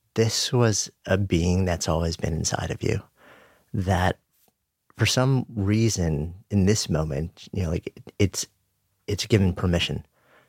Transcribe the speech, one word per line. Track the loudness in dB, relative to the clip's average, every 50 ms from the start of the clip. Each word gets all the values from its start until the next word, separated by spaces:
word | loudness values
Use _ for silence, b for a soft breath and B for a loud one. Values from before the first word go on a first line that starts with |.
| _ _ _
This | 0 0 0 0 -2 -4 0 2
was | 4 4 4 2 0 -2 -6 -10 _ _
a | 0 0 0
being | 2 2 2 2 2 2 2 2 2
that's | 0 -2 -2 -2 -2
always | 0 0 0 -2 -4
been | -4 -4 -4 -4
inside | -2 -4 -2 -2 -4 -4 -4
of | -6 -4 -2
you." | -2 -2 -4 -6 -10 _ b b b b b b b b b b b b
That | -4 0 0 0 2 2 0 -2 -4 _ _ _ _ _ _ _ _ _ _ _ _ _ _ _
for | -2 0
some | 0 2 2 2 2 2 2 0 -2 -4
reason | -4 0 2 2 2 2 2 0 0 0 0 0 -2 -2 -4 -8 -12 -12 _
in | 2 2 4
this | 4 4 2 0 -2
moment, | -2 -2 -2 -2 -4 -4 -6 -6 -8 -14 -18 -10 -6
you | -4 -2
know, | -2
like, | -2 -4 -6 -8 -14 -14 -20 -20 -2 _
it's, | 0 0 0 -4 -8 -10 _ _ _ _ _ _ _ _ _ _ _
it's | -6 -6 -6 0
given | 2 4 4 4 4 2
permission | 0 0 0 2 0 0 -2 -4 -8 -8 -12 b b b b b b b